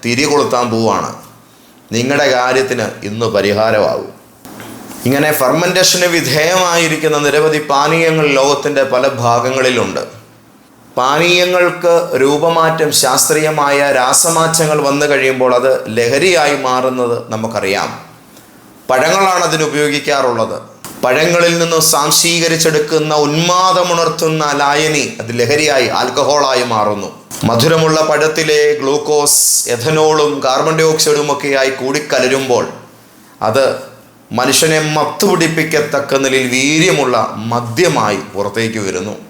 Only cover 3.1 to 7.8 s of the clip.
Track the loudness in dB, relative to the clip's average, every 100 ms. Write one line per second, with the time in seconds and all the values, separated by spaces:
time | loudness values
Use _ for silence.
3.1 | -4 -2 0 0 0 2 2 0 -2 -8
4.1 | -16 -20 -20 -20 -18 -18 -18 -18 -6 -2
5.1 | 0 0 2 0 2 0 2 2 2 0
6.1 | 0 0 0 2 2 0 0 0 0 0
7.1 | 0 2 2 2 0 0 0